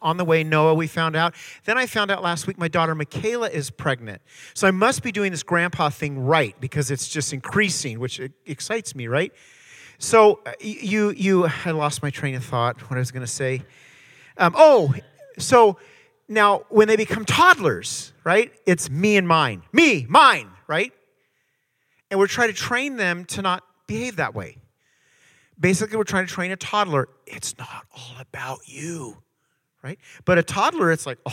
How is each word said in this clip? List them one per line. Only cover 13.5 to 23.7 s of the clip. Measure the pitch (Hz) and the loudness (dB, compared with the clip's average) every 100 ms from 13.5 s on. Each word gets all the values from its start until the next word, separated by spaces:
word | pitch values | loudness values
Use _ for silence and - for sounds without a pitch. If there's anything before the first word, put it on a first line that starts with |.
| 127 - _ - _ _ - - - | -4 -10 _ -20 _ _ -20 -20 -4
Um, | 175 | -2
oh, | 233 311 254 147 131 - _ - - | 6 6 6 2 -2 -6 _ -20 -10
so | - 247 214 180 - _ _ _ - | 4 6 6 2 -14 _ _ _ -4
now | 214 208 202 - | 2 2 2 2
when | 214 214 | 4 6
they | 214 | 4
become | 214 226 | 0 -4
toddlers, | 214 - 359 320 165 90 - - - _ | -2 4 6 6 2 -2 -6 -10 -12 _
right, | 165 196 233 _ - | 0 0 0 _ 0
it's | 175 - | 0 0
me | 139 208 208 | 0 2 2
and | 175 | 4
mine. | 165 135 92 - | 2 2 -2 0
Me, | - 330 175 120 | 4 4 4 4
mine, | 247 277 170 101 92 - | 6 8 6 -4 -20 -6
right? | 160 247 _ _ _ _ _ _ _ _ _ _ _ - | -4 -4 _ _ _ _ _ _ _ _ _ _ _ -4
And | 196 | 0
we're | 196 | 2
trying | - 233 | 2 0
to | |
train | 196 - 240 285 247 | 0 -4 -2 -4 -2
them | 180 175 180 | -2 -2 -6
to | 196 | -6
not | 196 180 _ | -2 -4 _